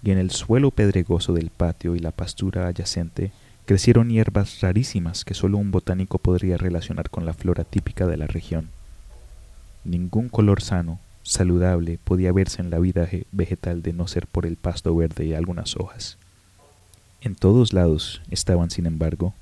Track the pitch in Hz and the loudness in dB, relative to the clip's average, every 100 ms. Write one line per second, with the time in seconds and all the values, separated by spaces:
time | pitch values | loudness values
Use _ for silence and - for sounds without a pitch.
0 | 104 95 92 - - 117 139 - 104 95 | 2 2 2 -2 2 4 4 4 2 2
1 | 87 85 - 87 80 - 85 82 87 87 | 2 0 2 0 -2 -2 -2 -2 -4 -4
2 | 82 - 80 - 95 87 87 87 92 - | -4 -6 -10 -4 -4 -2 -4 -4 -6 -4
3 | 85 - 95 - - - - 98 - 120 | -6 -4 -6 -8 -20 -20 2 2 6 6
4 | 117 113 107 101 101 - 92 92 131 101 | 6 4 2 2 -2 -2 0 2 0 -2
5 | 85 - - 95 95 101 101 95 - 92 | -4 -6 -8 -2 0 0 0 0 0 -2
6 | 92 - - 90 92 87 90 85 - 87 | -2 0 2 0 0 -2 -2 -4 -4 -6
7 | 82 - 82 80 90 87 - 101 - - | -6 -6 -6 -4 -2 -2 -2 -4 -4 -2
8 | 92 78 76 87 - 82 80 - - - | -2 -2 -4 -6 -4 -6 -6 -14 -20 -20
9 | - - - - - - - - - 87 | -20 -20 -20 -20 -20 -20 -20 -16 -6 -4
10 | 90 107 120 - 104 98 - 92 85 82 | -2 -2 -2 2 4 4 2 -2 -2 -6
11 | - - - - 90 87 90 87 85 85 | -12 -20 -8 0 2 4 4 2 0 -6
12 | - 92 92 92 92 - 90 85 90 90 | 0 0 4 2 2 -2 -4 0 2 2
13 | 87 90 - 98 90 92 - 87 82 85 | 0 -2 -8 -4 -2 -2 -4 -4 -4 -4
14 | 90 - - - 85 85 90 80 - 82 | -4 -4 -4 -4 -4 -4 -4 -4 0 2
15 | 82 80 80 78 87 87 - - 90 - | 2 0 -4 -4 -4 -6 -6 -8 -8 -10
16 | - - _ _ _ _ _ _ _ - | -16 -16 _ _ _ _ _ _ _ -20
17 | _ _ 113 95 92 113 117 95 87 78 | _ _ -8 2 6 6 6 4 4 2
18 | - - - 82 - 90 85 - 85 80 | -2 -12 -10 -8 0 2 0 -2 -4 -2
19 | 80 80 92 - | -2 -2 -4 -6